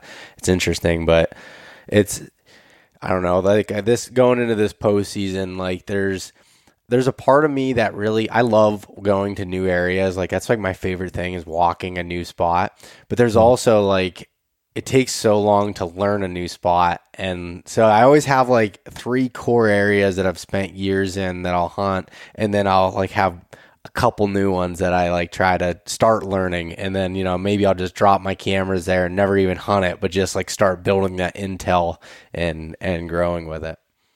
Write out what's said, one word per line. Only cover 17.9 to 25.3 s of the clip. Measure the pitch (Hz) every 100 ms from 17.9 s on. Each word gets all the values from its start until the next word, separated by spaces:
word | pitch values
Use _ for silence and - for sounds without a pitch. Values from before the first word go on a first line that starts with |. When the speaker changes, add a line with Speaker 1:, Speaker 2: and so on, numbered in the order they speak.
| 107
Speaker 1:
always | 127 147 139
have, | 135 123
like, | 123 107 - -
three | - 117 127 127
core | - - 120 110
areas | 101 101 101 98 92
that | 92
I've | 85
spent | - 98 95
years | 92 95 95 98 95
in | 92 90
that | 90 90
I'll | 85
hunt. | - 98 95 - - - -
And | 107
then | 101 98
I'll, | 95 92
like, | 98 95
have | 107 95 87 - - - _
a | -
couple | - 123 - 104
new | 98 98
ones | 90 90 87
that | 90
I, | 90 87
like, | 87 87